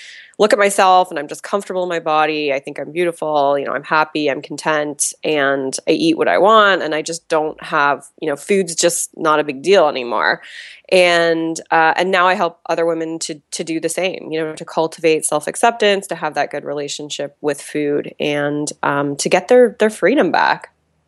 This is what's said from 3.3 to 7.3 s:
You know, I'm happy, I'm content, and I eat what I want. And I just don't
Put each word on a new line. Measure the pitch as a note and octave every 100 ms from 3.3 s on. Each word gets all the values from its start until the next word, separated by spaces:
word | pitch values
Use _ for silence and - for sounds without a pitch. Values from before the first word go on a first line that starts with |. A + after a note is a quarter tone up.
| D3+ C#3 C#3+
You | A2+
know, |
I'm | B2+
happy, | D3 D#3+ D#3 D#3 D3
I'm | C3+
content, | - D3 D#3+ D3+ D3+ C#3+ - -
and | D#3 D3+ C#3 C#3 C3 C3 -
I |
eat | D#3+ E3 -
what | C3
I | F2+
want. | G3 A3 G3+ F3+
And | D#3
I | D3+
just | D#3 E3
don't | _